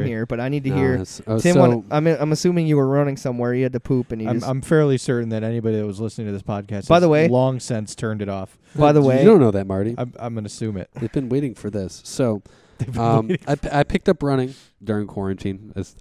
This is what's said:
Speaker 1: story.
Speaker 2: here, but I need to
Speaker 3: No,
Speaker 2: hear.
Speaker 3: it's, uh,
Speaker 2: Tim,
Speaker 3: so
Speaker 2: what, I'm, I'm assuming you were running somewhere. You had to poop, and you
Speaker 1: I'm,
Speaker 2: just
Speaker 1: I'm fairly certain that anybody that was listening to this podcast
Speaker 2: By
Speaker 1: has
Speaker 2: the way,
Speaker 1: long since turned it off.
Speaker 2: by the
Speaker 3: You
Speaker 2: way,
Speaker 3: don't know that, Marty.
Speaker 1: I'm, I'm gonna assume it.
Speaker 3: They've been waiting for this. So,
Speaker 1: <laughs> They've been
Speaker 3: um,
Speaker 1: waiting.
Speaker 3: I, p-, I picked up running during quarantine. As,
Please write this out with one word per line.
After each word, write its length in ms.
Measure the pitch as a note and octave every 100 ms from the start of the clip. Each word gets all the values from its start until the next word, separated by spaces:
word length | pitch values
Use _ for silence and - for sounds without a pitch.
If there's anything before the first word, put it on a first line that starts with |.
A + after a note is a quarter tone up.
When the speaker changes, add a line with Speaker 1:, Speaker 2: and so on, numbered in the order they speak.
Speaker 1:
story. 60 | C3+
Speaker 2:
here, 160 | A2+ A2+
but 120 | A#2
I 80 | C3
need 140 | D3 C3+
to 40 |
Speaker 3:
No, 60 | C#3
Speaker 2:
hear. 180 | C3
Speaker 3:
it's, 260 | B2+ F#2+ - -
uh, 140 | A2
Speaker 2:
Tim, 140 | F3 E3
Speaker 3:
so 220 | B2+ A#2
Speaker 2:
what, 80 | G2
I'm, 160 | D3+ E3
I'm 260 | C#3 D3+
assuming 360 | D3+ F3+ F3 D#3+
you 100 | C#3+
were 100 | C3+
running 300 | C#3 C#3+ C3+
somewhere. 380 | C3+ B2 A#2+ B2
You 80 |
had 100 | B2+
to 60 | B2
poop, 320 | - B2+ A#2+
and 100 | A2+
you 80 | A2
Speaker 1:
I'm, 60 | A#2+
Speaker 2:
just 120 | A#2+
Speaker 1:
I'm 140 | C3
fairly 380 | - D#3+ D3 C3
certain 300 | - A#2+ A2+
that 120 | A2
anybody 340 | A2 A#2 A2 G#2+
that 100 | G#2
was 120 | G2
listening 280 | A2 - G#2+
to 60 |
this 100 | G2
podcast 440 | - G#2 G2+ G2+ -
Speaker 2:
By 100 | E3+
Speaker 1:
has 40 |
Speaker 2:
the 80 | F3
way, 180 | D3+ D#3+
Speaker 1:
long 300 | B2+ C3 B2+
since 360 | - A2+ G#2 -
turned 260 | A2+ G#2+
it 80 | G2
off. 300 | G2 F#2+ _ _ D3
Speaker 2:
by 160 | D3
the 100 | D3+
Speaker 3:
You 60 | C3+
Speaker 2:
way, 160 | C3 F#3+
Speaker 3:
don't 140 | G3+
know 100 | A#2
that, 160 | G2 G2
Marty. 300 | F#2+ G#2+ A#2+
Speaker 1:
I'm, 160 | B2 -
I'm 160 | A#2+ A2+
gonna 100 | G#2
assume 320 | - A2+ F#2+
it. 140 | -
Speaker 3:
They've 180 | C3 A#2+
been 180 | D3+ B2
waiting 260 | C3+ C#3+ G2+
for 160 | G#2
this. 300 | G#2 F#2 - -
So, 380 | - B2 G#2 - _
Speaker 1:
<laughs> 160 | _ -
They've 140 | G#2+
been 80 | A2+
Speaker 3:
um, 260 | A#2 A2+ A2+
Speaker 1:
waiting. 160 | F3+ -
Speaker 3:
I, 80 | D3
p-, 140 | -
I 120 | C#3+ D3
picked 220 | F#3 -
up 140 | F3
running 320 | C#3+ C3+ B2+ C3+ - _
during 240 | G#2 G#2 G2+
quarantine. 640 | G#2 F#2+ F#2+ G2+ F#2+ G#2+ G2
As, 200 | F2+ -